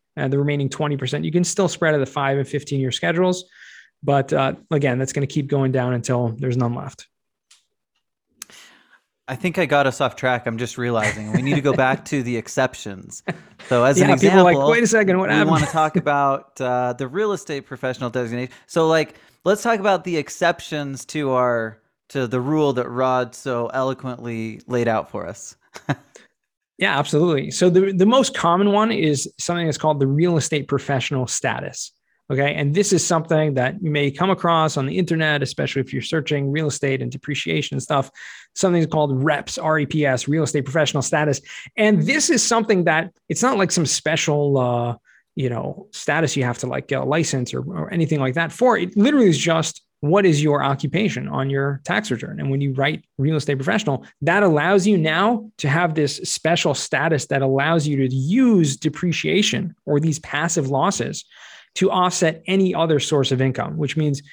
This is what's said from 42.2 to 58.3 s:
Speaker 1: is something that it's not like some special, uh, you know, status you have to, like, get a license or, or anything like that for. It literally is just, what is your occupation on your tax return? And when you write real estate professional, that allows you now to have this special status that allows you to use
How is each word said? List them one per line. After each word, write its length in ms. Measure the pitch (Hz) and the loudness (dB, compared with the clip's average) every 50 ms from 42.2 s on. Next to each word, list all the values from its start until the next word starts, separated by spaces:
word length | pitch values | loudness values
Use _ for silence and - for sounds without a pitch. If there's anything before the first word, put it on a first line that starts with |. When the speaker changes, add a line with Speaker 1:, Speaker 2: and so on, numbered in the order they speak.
| - - | 2 2
Speaker 1:
is 120 | 320 226 | 2 2
something 440 | - - 240 226 220 220 214 180 170 | 2 2 2 2 2 2 2 2 4
that 260 | 170 156 160 170 175 - _ _ - | 2 2 2 0 -2 -6 _ _ -6
it's 160 | 160 - 233 | -4 0 0
not 140 | 254 254 202 | 0 2 2
like 160 | 190 - - | 0 0 0
some 120 | 185 160 | 0 0
special, 720 | 131 - - - 156 160 151 - - 147 147 147 143 139 135 | 0 0 -2 -2 -2 -2 -2 0 0 0 2 2 2 2 2
uh, 380 | 123 123 120 120 120 120 120 - _ _ _ _ _ _ - | 2 2 0 0 -2 -2 -4 -8 _ _ _ _ _ _ -8
you 140 | - 131 123 | -4 -4 -4
know, 400 | 120 117 135 139 143 - - - | -2 -4 -6 -6 -8 -10 -14 -18
status 460 | - - - - 147 160 165 131 - 139 | -16 -10 -4 -2 0 0 0 0 0 0
you 80 | 127 | -2
have 140 | 123 120 - | -2 -2 -4
to, 80 | - 123 | -6 -6
like, 200 | 127 139 135 - | -6 -6 -4 -4
get 140 | 139 131 | -4 -4
a 40 | 135 | -2
license 480 | 131 147 170 160 - - 131 123 - - | 0 0 0 0 0 -2 -4 -4 -4 -6
or, 80 | 127 | -6
or 300 | 127 151 185 165 156 - | -8 -6 -6 -8 -8 -4
anything 300 | 180 170 160 135 156 147 | -2 -2 0 0 0 0
like 140 | 135 131 127 | 0 0 0
that 180 | 165 165 156 - | -2 -2 -4 -2
for. 240 | - 240 254 226 - | 0 2 2 2 2
It 180 | 180 - - | 0 -2 2
literally 320 | 208 202 277 302 277 233 190 | 2 4 4 6 6 6 6
is 100 | 156 131 | 4 4
just, 440 | - 165 160 160 160 - - - _ _ _ _ | 2 2 2 2 0 -2 -6 -12 _ _ _ _
what 240 | - 147 175 202 196 | -2 2 2 4 4
is 160 | 185 151 143 | 4 4 4
your 220 | 151 151 143 143 139 | 4 2 2 2 0
occupation 640 | 139 139 135 - 139 135 175 220 190 - - 139 143 | 0 -2 -2 -2 -2 -2 0 0 0 -2 -4 -6 -6
on 220 | 147 139 135 135 | -4 -4 -2 -2
your 320 | 139 135 139 143 139 135 - | -2 -2 -2 -2 -4 -4 -4
tax 260 | - 180 214 214 - | -4 -4 -2 -2 -2
return? 300 | 127 - - - - 156 | -4 -6 -6 -8 -8 -6
And 100 | 147 139 | -4 -2
when 120 | 135 139 | -2 -2
you 100 | 143 139 | -2 -2
write 320 | 131 135 135 147 156 156 - _ _ - | -2 0 0 0 -2 -4 -8 _ _ -4
real 180 | 135 151 160 | -2 0 0
estate 200 | 151 143 - 143 | 0 0 -2 -2
professional, 500 | 131 135 175 214 208 - 151 139 - - - - - | -2 -2 -2 -2 -2 0 -2 -2 -4 -4 -10 -14 -6
that 220 | 143 160 175 202 208 | 0 2 2 4 4
allows 440 | 185 156 147 147 175 202 196 175 214 | 4 4 4 4 4 4 4 4 4
you 100 | 208 180 | 2 4
now 540 | 156 156 156 170 196 220 247 214 220 - - - | 2 2 2 2 2 2 0 -2 -4 -8 -12 -6
to 100 | - 143 | -2 0
have 260 | 139 165 180 170 151 | 0 2 2 0 0
this 240 | 156 147 139 - - - | 0 0 -2 -2 -4 -8
special 500 | - - - - 160 170 170 - 160 139 | -8 -6 -2 0 0 2 2 2 0 -2
status 520 | - - - - 135 147 165 160 135 - | -2 -4 -4 -2 0 0 2 0 0 -2
that 160 | - 147 139 | -2 -2 0
allows 440 | 135 135 135 135 139 156 170 170 143 | 2 2 2 2 2 2 2 2 2
you 120 | 151 147 135 135 127 | 0 0 0 0 0
to 80 | 131 | 0
use 600 | 131 131 151 | 0 -2 0